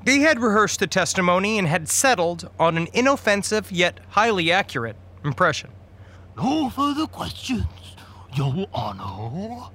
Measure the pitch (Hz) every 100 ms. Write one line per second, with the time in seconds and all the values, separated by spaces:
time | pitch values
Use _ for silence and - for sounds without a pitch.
0 | - 269 294 302 233 208 208 - 190 -
1 | 170 - 180 180 196 220 180 170 160 -
2 | 277 240 170 170 - - 165 165 165 185
3 | 254 277 - 202 196 214 202 180 175 -
4 | - - 220 208 165 180 196 - 113 -
5 | - - 147 143 180 139 - - - -
6 | - - - - 170 311 277 220 277 285
7 | 311 - - - - 254 92 - - -
8 | - - - 131 139 135 190 - 110 101
9 | 98 92 110 139 208 240 254